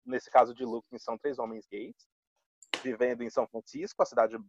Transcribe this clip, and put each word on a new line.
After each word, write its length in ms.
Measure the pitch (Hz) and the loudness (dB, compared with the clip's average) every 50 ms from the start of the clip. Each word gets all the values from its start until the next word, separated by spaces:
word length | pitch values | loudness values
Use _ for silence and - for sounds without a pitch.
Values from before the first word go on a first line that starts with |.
| _ | _
nesse 260 | 127 127 123 - - | -4 -4 -4 0 4
caso 220 | - 131 123 120 120 | 6 6 6 6 4
de 80 | 120 131 | -6 -6
Looking, 320 | 117 113 117 - _ 127 | -4 -4 -6 -8 _ -16
são 200 | 113 - 120 117 | -12 -8 -8 -8
três 200 | 110 - 147 131 | -4 -4 -4 -4
homens 300 | 127 117 113 113 110 - _ | -4 -6 -6 -8 -10 -12 _
gays, 240 | 104 101 117 - - _ _ _ _ _ _ _ _ _ _ _ _ _ - - - - | -12 -10 -10 -12 -14 _ _ _ _ _ _ _ _ _ _ _ _ _ -14 -10 -8 -6
vivendo 400 | - 131 117 107 123 123 120 117 | -6 -4 -2 0 2 2 0 0
em 80 | 120 110 | -6 -4
São 160 | - 135 117 | -2 -2 -2
Francisco, 540 | - - 113 - - - 147 190 208 - - | -2 -4 -10 -12 -12 -10 -10 -10 -4 -2 0
a 40 | 185 | 0
cidade, 300 | - 123 117 113 110 113 113 104 | 2 4 4 4 4 2 -4 -12